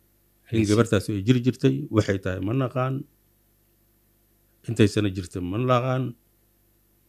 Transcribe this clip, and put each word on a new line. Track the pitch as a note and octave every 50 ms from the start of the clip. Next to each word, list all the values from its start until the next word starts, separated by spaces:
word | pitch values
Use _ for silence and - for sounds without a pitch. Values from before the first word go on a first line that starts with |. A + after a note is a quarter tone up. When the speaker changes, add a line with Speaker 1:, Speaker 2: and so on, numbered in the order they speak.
| _ _ _ _ _ _ _ _ _ -
Speaker 1:
in | - A2+
Speaker 2:
Yes. | A2 G2+
Speaker 1:
gabartaasi | G#2 A2 A#2 G#2+ - G2+ - - A2
ay | G2+
jiri | F#2+ G#2 C3 B2+
jirtay, | A#2+ C3 A#2+ - - C3+ C3+ C3+ D3 -
waxay | A2 G#2+ G2+ - G2+ G2
tahay | - F#2+ F2+ F#2
ma | F#2+ G2 A#2+
naqaan, | C3+ C3+ A#2+ - C3 B2+ C3 C3 C3+ D3 - _ _ _ _ _ _ _ _ _ _ _ _ _ _ _ _ _ _ _ _ _ _ _ _ _ _ _ _ _ _ _ -
intay | A#2 - A#2 G2+
sano | - A2 G#2 G#2
jirtay | F#2+ G2 F2+ F2 - G2
ma | F2+ F2 F#2 A2
naqaan, | B2+ B2+ B2+ B2 A#2+ C3 B2+ C3 C3 B2 A#2 - _ _ _ _ _ _ _ _ _ _ _ _ _ _ _ _ _